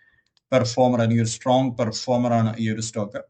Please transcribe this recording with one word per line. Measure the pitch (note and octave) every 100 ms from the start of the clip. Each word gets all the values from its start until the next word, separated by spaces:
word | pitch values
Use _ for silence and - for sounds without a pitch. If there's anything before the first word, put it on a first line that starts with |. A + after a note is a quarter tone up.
| _ _ _ _ _
പെർഫോമർ | C3 A#2 - B2+ A#2+
അല്ലെങ്കിൽ | A2+ A#2
ഒരു | A2+
സ്ട്രോങ് | - C3 B2+ C3+
പെർഫോമർ | A#2+ A2+ - - A#2+ B2
ആണ് | A#2 A2+ A2+
ഈ | A2
ഒരു | A2
സ്റ്റോക്ക്. | A2+ A2+ G2+ C#3 -